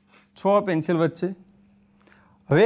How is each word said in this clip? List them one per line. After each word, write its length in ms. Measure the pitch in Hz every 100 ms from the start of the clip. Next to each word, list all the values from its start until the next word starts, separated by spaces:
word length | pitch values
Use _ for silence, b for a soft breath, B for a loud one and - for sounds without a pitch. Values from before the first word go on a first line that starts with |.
| _ b b -
છ 20 | 196 202 202
પેન્સિલ 300 | 160 156 170
વધશે. 260 | 160 160 185 190 _ _ _ _ _ _ b b b b -
હવે 160 | 151